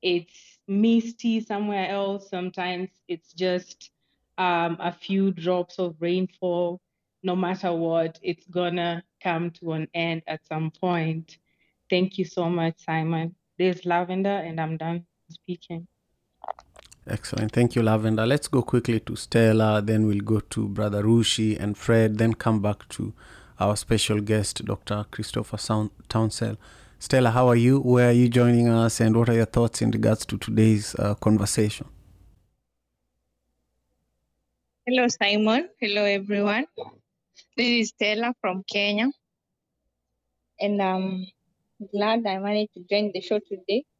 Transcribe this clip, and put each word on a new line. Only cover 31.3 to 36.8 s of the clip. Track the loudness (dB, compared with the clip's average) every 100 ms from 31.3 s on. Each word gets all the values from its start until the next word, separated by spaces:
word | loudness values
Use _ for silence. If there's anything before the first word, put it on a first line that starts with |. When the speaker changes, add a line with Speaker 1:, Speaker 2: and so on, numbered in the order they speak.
| 2 2 0 0 -2 -14 -18 -20 -20 -20 _ _ _ _ _ _ _ _ _ _ _ _ _ _ _ _ _ _ _ _ _ _ _ _ _ -2
Speaker 3:
Hello, | 0 0
Simon. | 0 -2 2 2 0 -2 _
Hello, | -4 -2
everyone. | 0 -2 -2 -2 0 -2 -6 -10